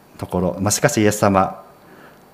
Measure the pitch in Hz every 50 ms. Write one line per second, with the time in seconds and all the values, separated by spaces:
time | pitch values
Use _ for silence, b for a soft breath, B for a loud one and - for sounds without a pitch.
0 | _ _ - - - - - 90 90 87 - - 95 104 - - - 135 - 110
1 | 104 107 - - - 101 98 95 95 - - - - - - - B B B B
2 | B B B B B -